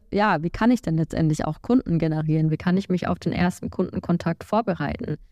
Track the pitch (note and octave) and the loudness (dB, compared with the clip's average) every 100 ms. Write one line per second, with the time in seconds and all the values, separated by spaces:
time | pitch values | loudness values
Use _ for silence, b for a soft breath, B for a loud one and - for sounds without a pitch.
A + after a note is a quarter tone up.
0 | - G3 G#3 E3 E3+ - A3+ B3+ - D#3+ | -2 0 2 2 -2 0 2 2 2 0
1 | D#3+ - D#3+ D#3 - D#3 - D3 - E3+ | 0 0 2 2 -2 -4 2 2 2 0
2 | D#3+ D#3 D#3 D#3 D#3 D#3 - F3+ G3+ F3+ | 0 0 0 2 2 0 0 0 0 -2
3 | - F3 E3+ - F3+ - A#3+ - F#3 - | -2 -2 -2 0 0 -2 -6 -4 -4 -4
4 | - F3 - - - G#3 A#3 E3+ - - | -2 0 0 -4 -2 -2 0 -2 -4 -6
5 | - D3+ - | -6 -8 -10